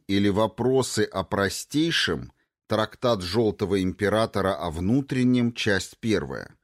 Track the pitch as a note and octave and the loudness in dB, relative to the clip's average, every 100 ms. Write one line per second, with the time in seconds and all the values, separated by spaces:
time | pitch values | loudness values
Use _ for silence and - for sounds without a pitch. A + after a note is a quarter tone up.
0 | - G2 G2+ G2+ A2 - A#2+ C3 B2 - | -2 2 2 2 0 0 0 2 0 0
1 | G#2 F#2+ F#2 G2 G2 - - C#3+ E3 D3+ | -2 -2 -4 0 -2 -2 -4 -2 0 0
2 | - D2 A#1+ _ _ _ - G#2+ G#2+ - | -2 -4 -8 _ _ _ -4 -2 -2 -2
3 | B2 A2 F2 G#2 A2 F#2+ G2 G2 F#2 F2+ | 0 0 0 0 0 0 0 0 0 0
4 | G2+ G#2+ A2+ G#2 F#2+ D#2+ E2+ D#2+ F2+ C3 | 0 2 0 0 0 -2 -4 -2 0 0
5 | C3+ C3 B2 B2 A#2+ A#2 - F#2+ - - | 0 0 2 2 0 -2 0 0 -2 -6
6 | A#2 F#2+ C#2 A#1+ G1+ _ | -2 -2 -2 -10 -12 _